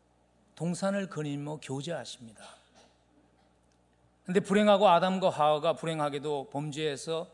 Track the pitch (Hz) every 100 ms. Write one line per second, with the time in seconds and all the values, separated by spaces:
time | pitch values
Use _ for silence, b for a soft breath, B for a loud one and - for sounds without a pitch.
0 | _ _ _ _ _ - 165 170 196 202
1 | 190 151 151 143 147 151 - 135 156 156
2 | 113 - 113 104 - - _ _ _ _
3 | _ _ _ _ _ _ _ _ _ _
4 | _ _ - 180 190 202 208 196 202 170
5 | 185 190 185 143 151 151 160 147 165 160
6 | 147 143 147 143 131 139 151 143 156 135
7 | - 160 185